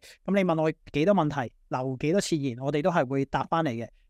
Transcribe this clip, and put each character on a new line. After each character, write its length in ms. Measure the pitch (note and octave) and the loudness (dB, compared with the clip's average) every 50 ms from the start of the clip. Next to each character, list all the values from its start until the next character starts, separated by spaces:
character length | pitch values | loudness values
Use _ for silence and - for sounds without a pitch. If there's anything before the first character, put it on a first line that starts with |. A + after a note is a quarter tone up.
| - - - _ _ | -10 -18 -20 _ _
噉 100 | - F#3+ | 0 2
你 80 | G3+ | 2
問 180 | F#3+ F3 D#3+ D#3+ | 4 2 2 2
我 120 | D#3 D#3+ D#3 - _ - | 0 0 -2 -4 _ -4
幾 120 | - D3 D#3 | -2 2 2
多 100 | G3+ G#3 | 4 4
問 140 | F#3 D#3 D3 | 4 2 0
題， 240 | C#3 C#3+ A#2+ A2+ - _ _ _ | -2 -4 -6 -6 -10 _ _ _
留 280 | C#3+ B2+ B2+ C3+ C3 B2 | -6 -4 -4 -4 -4 -2
幾 100 | C#3 D3+ | -2 0
多 80 | F3 G3+ | 0 0
次 160 | - - E3+ | 0 0 -2
言， 220 | D3 C#3 C3+ A#2 B2 | -2 -2 -4 -6 -4
我 140 | C3+ C#3+ | -4 -4
哋 100 | D3+ D3 | -2 0
都 80 | D3+ F#3 | 0 2
係 160 | E3 E3+ C#3 | 2 2 0
會 180 | B2 C#3 C#3 C#3 | 2 0 -2 -2
答 180 | - - C3+ C3 | 0 -2 -4 -2
返 200 | - F3 E3 D#3+ | 0 0 0 0
嚟 40 | C#3 | 0
嘅。 180 | A2+ A#2 A2+ - - _ _ _ | -4 -6 -8 -12 -16 _ _ _